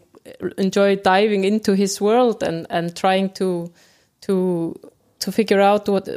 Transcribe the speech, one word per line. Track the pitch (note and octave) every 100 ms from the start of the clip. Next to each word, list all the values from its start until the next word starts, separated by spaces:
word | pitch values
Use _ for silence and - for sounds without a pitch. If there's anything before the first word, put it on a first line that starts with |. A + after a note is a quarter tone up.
| _ - - - - -
enjoy | G3 G3+ G3+ G3
diving | F#3+ F#3+ G#3+ G3+
into | F#3+ G#3+ G#3+ G3
his | G3 -
world | G3+ A#3+ B3 G#3+
and, | F3 E3 -
and | F3 E3+ E3+
trying | F#3+ F#3+ F#3+
to, | - F#3+ F3 E3+ _ _ _ _ _
to, | - F#3+ F#3 F3 E3 - - _ _ -
to | -
figure | G#3 G3+ G3
out | G3+ G#3 G#3
what, | G3 -